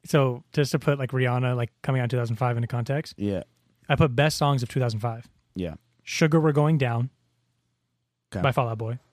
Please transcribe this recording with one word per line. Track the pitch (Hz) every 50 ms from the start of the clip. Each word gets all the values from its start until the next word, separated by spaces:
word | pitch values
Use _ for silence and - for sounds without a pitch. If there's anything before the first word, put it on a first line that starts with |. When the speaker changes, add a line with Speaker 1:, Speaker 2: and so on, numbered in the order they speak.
| _
Speaker 1:
So | - - 151 135 131 123 120 - _
just | - 151 143 127
to | - 147
put, | - - 143
like, | 139 131 120
Rihanna, | - 127 127 123 123 123 127 123 123
like, | 123 120 113 _ _ -
coming | - 135 131
out | 120
in | 117
two | 123
thousand | 123 120 113 117
five | - 127 123 120
into | 117 120
context. | - - 120 117 - 135 147 160 - -
Speaker 2:
Yeah. | - 101 101 98 90 - _ _ _ _ _ _ _ _
Speaker 1:
I | - 147
put | 135 165 147 120
best | 120 143 156 -
songs | - 151 143 139 131 120
of | -
two | - 135
thousand | 127 120 110 107
five. | 104 120 113 117 - - _ _ _ _ _
Speaker 2:
Yeah. | 95 90 82 76 - _ _ _ _
Speaker 1:
Sugar | _ - - - 165 156 156 165
We're | 156 156 143
Going | 151 147 151 160 147
Down | 131 120 117 117 123 131 _ _ _ _ _ _ _ _ _ _ _ _ _ _ _ _ _ _ _ _ _ _ _ _ -
Speaker 2:
Okay. | 101
Speaker 1:
by | - 135
Fall | 123 - 127
Out | 113 113 107
Boy. | 117 113 120 123 _ _